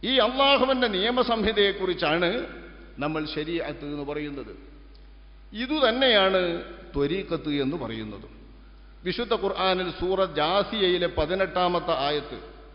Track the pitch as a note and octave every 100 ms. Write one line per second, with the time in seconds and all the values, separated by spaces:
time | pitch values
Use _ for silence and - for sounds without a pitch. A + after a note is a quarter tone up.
0 | G#3 C4 A3 B3+ C#4 C#4 B3+ C4 B3 F#3+
1 | G#3 B3 B3 A3+ G#3 G#3 G3+ G3 F#3 E3+
2 | D#3 E3 F3 A#3 E4 - - - - -
3 | C#3+ D#3 D3+ - D3+ E3+ C#3 D3 C#3+ D3
4 | C#3+ D3 D3+ C#3 A2 F2 - - - -
5 | - - - - - G#3 B3+ D#4 C4 A#3+
6 | C4+ G#3+ F#3+ F#3+ F3+ E3+ - - - C#3
7 | C#3+ F#3 F#3+ D#3+ D3 C#3+ C3+ D#3+ A#2 A2+
8 | G#2+ G#2 A2 - - - - - - -
9 | F3 F3+ A#3 A3+ G3 - F#3+ F#3 F3+ D3+
10 | F3 F#3+ F#3+ D3+ D3+ F#3+ G3 A3+ F#3 F3+
11 | F3 E3 D3+ F#3+ F#3+ F3+ F3+ F3+ D#3+ D#3
12 | C#3+ D3 C#3+ A#2 - - -